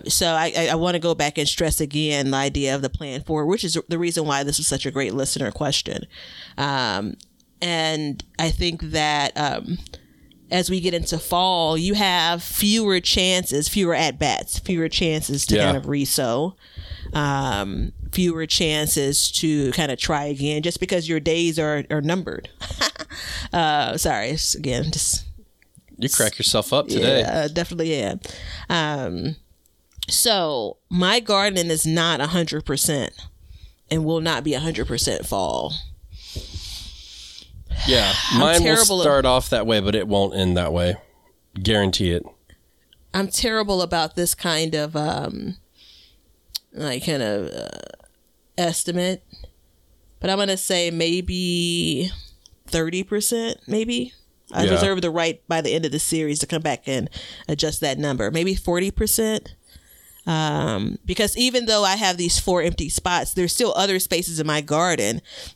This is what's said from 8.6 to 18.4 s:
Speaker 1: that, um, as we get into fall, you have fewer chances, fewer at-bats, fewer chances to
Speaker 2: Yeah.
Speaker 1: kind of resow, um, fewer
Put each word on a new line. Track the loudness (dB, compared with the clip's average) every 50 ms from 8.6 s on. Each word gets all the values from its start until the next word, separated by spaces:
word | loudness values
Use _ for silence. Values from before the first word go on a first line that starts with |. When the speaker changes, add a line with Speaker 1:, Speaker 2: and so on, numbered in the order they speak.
| 0 0 -2 -4 -6 -2
Speaker 1:
that, | 0 0 2 2 2 2 0 0 0
um, | 0 -2 0 -2 -4 -4 -6 -6 -6 -6 -14 -18 -20 -20 _ _ _ -20 -20 -20 -20 -8 -2
as | -2 0 0 0
we | -2 0
get | 0 0 0
into | 0 -2 -2 -4
fall, | -4 -2 0 2 2 4 4 4 2 2 2 2
you | 2 2 0 2
have | 2 2 4 4 4 2 2 0 -2 -4
fewer | -6 -2 2 4 4 4 4 4 4 2 2
chances, | 2 2 2 4 4 4 4 2 2 0 0 0 0
fewer | 0 2 2 2 4 4
at-bats, | 2 2 0 0 0 0 0 0 0 -2 -4 -6 -6
fewer | -2 -2 0 0 0
chances | 0 0 0 0 0 0 0 -2 -2 -2 -2 0
to | 2 4
Speaker 2:
Yeah. | 4 4
Speaker 1:
kind | 4 2
of | 0 -2
resow, | -2 -2 -2 0 0 0 0 2 2 2 0 0 -2 -4 _ -20 -18 -16 -14 -12 -12 -12 -12 -10 -6 -2
um, | -2 0 0 0 0 0 0 -2 -2 -2 -4 -2 -2 -4 -4 -4 -8 -10 -4
fewer | 0 2 2 2 0 -2